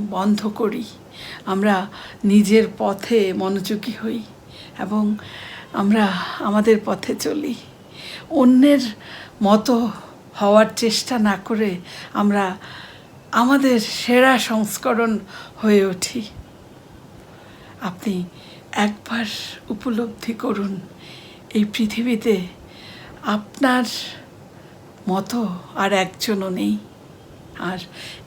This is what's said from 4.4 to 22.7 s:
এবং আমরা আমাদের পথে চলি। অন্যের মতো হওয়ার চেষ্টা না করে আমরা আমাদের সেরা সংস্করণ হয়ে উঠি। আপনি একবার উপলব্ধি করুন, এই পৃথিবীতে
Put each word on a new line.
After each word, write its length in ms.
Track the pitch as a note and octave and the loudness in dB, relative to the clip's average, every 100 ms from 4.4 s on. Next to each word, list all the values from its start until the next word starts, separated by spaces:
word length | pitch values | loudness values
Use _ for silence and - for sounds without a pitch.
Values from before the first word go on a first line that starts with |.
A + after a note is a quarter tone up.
| - - - - | -20 -20 -18 -10
এবং 360 | F#3+ G#3+ G#3 G#3 - - - - - | -4 0 0 0 -6 -16 -16 -16 -8
আমরা 320 | - G3+ A3 G3+ F3+ F3+ - | -2 2 4 4 0 -6 -6
আমাদের 380 | G#3 G#3 G#3 G#3+ G#3+ | 0 2 4 4 2
পথে 300 | G3+ - A3 | -4 -4 -4
চলি। 400 | - D4+ D4 A#3+ - - - - - - - | -4 -4 -4 -8 -12 -20 -20 -20 -18 -18 -4
অন্যের 500 | D#4+ B3+ B3+ C#4+ C#4+ A#3+ G#3+ - - - - | 4 6 8 8 6 2 -8 -16 -18 -20 -2
মতো 480 | G3+ G#3+ G#3+ A#3 A#3 - - - - - | 2 4 4 0 0 -6 -16 -20 -20 -2
হওয়ার 240 | G3+ G#3+ A3 G#3+ | 4 6 6 2
চেষ্টা 440 | A#3 A3 - B3 | -2 -2 -2 0
না 160 | G#3 F#3+ | 2 0
করে 420 | - A3 G#3+ F3+ - - - | -2 -2 -2 -4 -10 -18 -8
আমরা 440 | - G#3 G3+ F#3+ F#3+ - - - - - - - | 0 2 2 0 -4 -12 -18 -18 -20 -20 -20 -4
আমাদের 480 | A3 B3 C#4 C4+ A#3+ | 2 4 4 4 2
সেরা 600 | G#3+ - - B3 C4 B3 | 0 -6 2 6 6 4
সংস্করণ 800 | - A3 G#3 - C4 A#3 A#3 G#3 - - - - | 2 -2 -2 -2 -2 0 0 0 -4 -16 -18 -2
হয়ে 240 | G#3+ G#3 F#3+ | 4 4 4
উঠি। 360 | F3+ - B3 G#3 - - - - - - - - - - - - - - - | 0 -6 -6 -8 -14 -20 -20 -20 -20 -20 -20 -20 -20 -20 -20 -20 -20 -20 -10
আপনি 420 | G3+ - A3 F#3 F3+ - - - - | -10 -6 -4 -4 -6 -12 -20 -20 -8
একবার 540 | - G#3 G#3 - A3+ A3 - - - - | -2 -2 -2 -6 -6 -6 -8 -12 -14 -10
উপলব্ধি 640 | G#3 B3+ A3 A#3 G#3 - | -6 -4 -2 -4 -6 -8
করুন, 460 | A3+ - G#3 G3 F#3+ - - - - - - - | -6 -4 -2 -4 -6 -12 -18 -20 -20 -20 -20 -4
এই 120 | G#3+ G#3 | 0 0
পৃথিবীতে 720 | - A3 A3+ A#3+ A3 A#3 G3 F3+ - - | 0 -2 -2 -2 0 0 0 -2 -12 -20